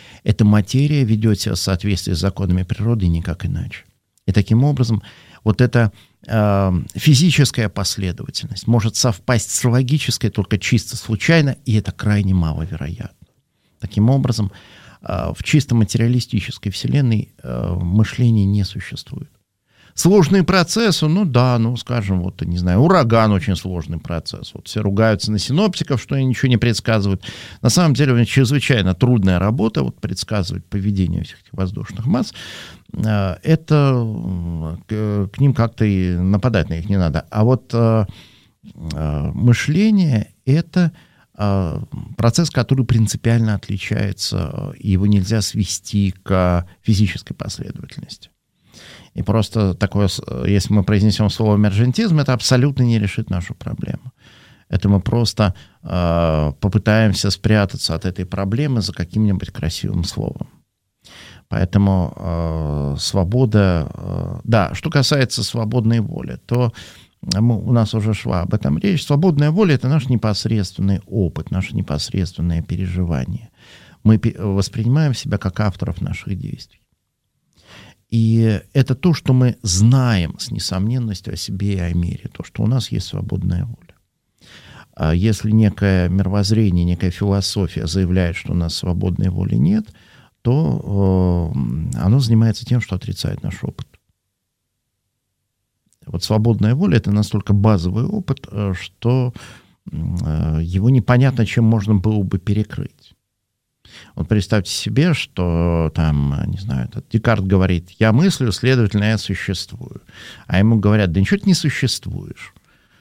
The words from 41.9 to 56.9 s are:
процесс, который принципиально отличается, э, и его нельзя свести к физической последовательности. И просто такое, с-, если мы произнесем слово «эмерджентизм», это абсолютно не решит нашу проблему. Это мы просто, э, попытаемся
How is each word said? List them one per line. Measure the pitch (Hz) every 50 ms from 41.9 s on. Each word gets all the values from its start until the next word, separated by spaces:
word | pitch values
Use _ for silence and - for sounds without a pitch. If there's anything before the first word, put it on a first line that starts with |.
| - - - - - -
процесс, | - 117 - - 165 -
который | - 127 113 - 135 135 117
принципиально | 117 117 113 110 98 - - - 117 117 117 113 110 104
отличается, | 95 - - 98 92 - - 107 110 101 95 95 - - - 104 92 82 - - - - - -
э, |
и | - - 98
его | 95 92 101
нельзя | 104 104 98 92 107 113 107
свести | 95 - - 110 87 - - - - - - 101 98 92 - -
к | - - 95 92 90 90 87 87 87 - - _
физической | - 113 104 98 107 92 - - - -
последовательности. | - - - - - - - - - - - - - - - - - - - _ _ _ _ _ _ _ _ _ - - - - - - - - -
И | -
просто | - - 107 113 104 - - 110 101 95
такое, | 85 - 101 - - 101 101 92
с-, | - - - - - 64 -
если | 90 101 95 - - 107
мы | 104 92
произнесем | - 107 95 104 107 - - 107 98
слово | - - 110 107 104
«эмерджентизм», | 104 104 101 98 107 120 127 - 214 233 196 160 151
это | 135 135 123
абсолютно | 107 - - 131 123 135 147 139 131
не | 123 120 117 110
решит | 104 98 - 113 - -
нашу | 92 87 90 - -
проблему. | - - - - - - - - - - 127 - _ _ - - - - - - _ _ -
Это | - 87 - 98
мы | 101 92
просто, | - - 117 120 117 - - - 107 90 - - - _ _ _
э, | - - 90 90 87 85 82 85 85 80 78 78 76 73 71 -
попытаемся | - 95 - - - 110